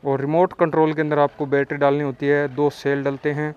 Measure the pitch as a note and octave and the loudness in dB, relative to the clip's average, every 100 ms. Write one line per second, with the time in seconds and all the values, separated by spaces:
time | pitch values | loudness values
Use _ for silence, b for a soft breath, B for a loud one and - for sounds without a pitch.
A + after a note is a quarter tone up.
0 | C#3+ C3+ C#3 D#3+ F#3 - E3+ D#3+ D#3 D3+ | -2 -2 0 2 0 2 0 2 2 0
1 | D3+ D3 C#3+ - C#3+ C#3 C#3 D3 C#3+ C#3+ | -2 2 0 0 -2 0 0 0 0 2
2 | C#3+ B2+ C#3+ C#3+ C#3+ B2+ D3 - C#3 C#3 | -2 -4 0 0 0 0 -2 0 -4 -2
3 | C#3 C#3 D3 C#3+ D3+ | -4 -4 -6 -4 -6